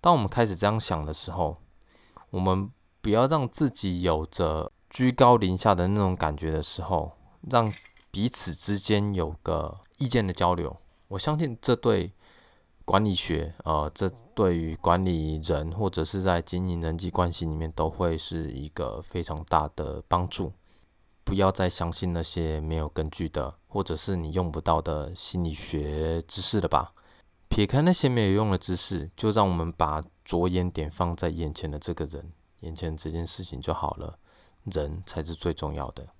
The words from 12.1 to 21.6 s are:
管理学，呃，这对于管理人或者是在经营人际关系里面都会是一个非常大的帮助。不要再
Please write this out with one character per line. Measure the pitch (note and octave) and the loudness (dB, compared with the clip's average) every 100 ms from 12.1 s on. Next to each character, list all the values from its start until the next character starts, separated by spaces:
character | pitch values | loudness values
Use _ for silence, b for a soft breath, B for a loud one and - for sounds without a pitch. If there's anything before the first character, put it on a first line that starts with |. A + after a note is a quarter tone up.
| b b b b b b _ | b b b b b b _
管 | - G3 | 0 2
理 | G#3+ | 4
学， | F2+ - D#2 D#2 - | 2 2 0 -2 -6
呃， | - D2+ D2 | -2 0 0
这 | - F#2+ - - | -2 -4 -4 -12
对 | - G2 E2+ | 2 2 2
于 | D#2+ | -2
管 | D#2 - F2 | -2 2 4
理 | F#2 E2+ D#2 D#2 | 4 0 0 -2
人 | D#2 D2+ D#2 | 0 -2 -2
或 | F2 G2+ | -2 -2
者 | - | 0
是 | D#2+ G2 | -2 0
在 | F#2 F2 | 0 0
经 | - F2+ F#2 | 0 -4 -2
营 | E2+ | -2
人 | D#2+ E2 | -2 -4
际 | F2 | -4
关 | - F2 | 0 0
系 | E2+ E2 | 0 -4
里 | |
面 | D#2 D#2+ | -2 -4
都 | D#2+ D#2+ | -2 -2
会 | D#2+ F2+ D#2+ | 0 -2 0
是 | - E2 D2+ | -4 -6 -6
一 | B1+ D2+ | -8 -10
个 | - C#2 A1 | -6 -6 -6
非 | E2 F2+ | -8 -6
常 | - D#2 | -6 -8
大 | E2 E2+ D2+ - | 2 2 2 -4
的 | C#2+ C#2+ - | -6 -6 0
帮 | F2 F2+ | 0 0
助。 | - E2+ - b b b _ _ _ | -4 -6 -8 b b b _ _ _
不 | - | -4
要 | G2 F#2+ | 2 2
再 | F#2+ | 2